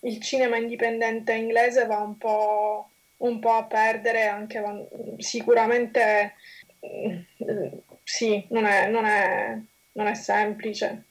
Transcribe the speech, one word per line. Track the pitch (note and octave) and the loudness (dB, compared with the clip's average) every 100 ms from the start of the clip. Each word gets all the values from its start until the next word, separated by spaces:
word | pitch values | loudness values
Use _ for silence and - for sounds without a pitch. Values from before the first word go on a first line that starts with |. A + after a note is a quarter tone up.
il | B3+ G#3+ | -4 -6
cinema | - C4+ B3+ A#3 | -2 0 2 2
indipendente | A#3 A#3 A#3 A3+ A3+ A3+ A3+ | -2 -2 -2 0 -2 -2 -2
inglese | A3+ A3+ A#3 A#3+ B3 A3+ | -2 2 4 4 4 2
va | G#3 | 0
un | G#3 G#3 | -2 -4
po', | A3+ G#3+ G#3+ G#3+ G#3+ G#3+ - _ _ _ | 0 2 2 2 0 -2 -8 _ _ _
un | B3 A#3 | -4 0
po' | A3+ | 2
a | A3+ | 2
perdere, | A3 A3 A3 A3 A3+ A3+ G#3+ | 2 2 2 2 0 2 0
anche | G#3 G#3+ A3+ | -2 -6 -6
va, | G#3 G3+ - - A3 A3+ | -6 -8 -12 -12 -12 -10
sicuramente, | A3 A#3 A3 A#3 A3+ A#3+ A#3 B3 A3 G#3+ G#3 - - - - _ - | -8 -6 4 4 6 2 2 2 4 4 0 -6 -20 -20 -20 _ -14
mm, | - G#3+ F3 F3 _ - G#3+ D#3+ - - - | -6 -6 -6 -12 _ -6 -4 -4 -8 -20 -20
sì, | - - A3+ G#3 G3+ | -10 -2 0 0 0
non | A#3 G#3 | 0 2
è, | G3 F#3+ | 2 2
non | A3+ | 2
è, | A3 G#3 G3 - - A3 - _ _ | 2 2 2 0 -2 -6 -12 _ _
non | - G#3 | -4 -2
è | |
semplice. | G#3+ - G3+ G#3+ G#3 A3 G#3 G#3+ A3 - | -2 0 0 0 -2 -6 -4 -4 -6 -16